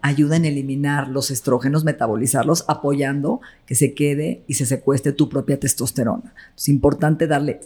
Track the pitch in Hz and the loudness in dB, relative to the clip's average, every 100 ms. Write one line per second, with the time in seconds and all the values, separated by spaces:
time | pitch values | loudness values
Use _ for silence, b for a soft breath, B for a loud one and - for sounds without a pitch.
0 | 139 143 147 160 160 143 135 135 143 143 | 0 2 2 2 2 0 -2 -2 0 0
1 | 135 131 131 131 - 123 131 151 156 147 | -2 -2 -4 -4 0 0 2 2 2 0
2 | 117 107 117 139 127 165 - 151 143 143 | 0 0 0 0 2 0 0 -2 0 0
3 | 139 139 143 247 B B - 127 139 - | 0 -2 -2 -4 B B -6 0 0 2
4 | 147 143 156 - - 131 123 127 - 139 | 0 0 -2 -4 -6 -4 -2 0 0 0
5 | 147 - 151 143 - 143 135 - 131 - | 0 0 0 0 -2 -2 -2 -4 -4 -2
6 | 113 104 - B B - - 143 147 139 | -2 -2 -8 B B -6 0 2 2 2
7 | 151 156 165 147 147 - | 0 0 0 0 -2 -6